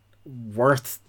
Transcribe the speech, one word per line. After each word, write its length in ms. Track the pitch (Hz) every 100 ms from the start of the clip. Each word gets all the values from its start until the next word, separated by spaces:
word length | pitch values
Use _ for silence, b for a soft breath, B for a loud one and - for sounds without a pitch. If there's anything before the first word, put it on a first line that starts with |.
| _ _ -
worth 760 | 123 113 107 131 135 - -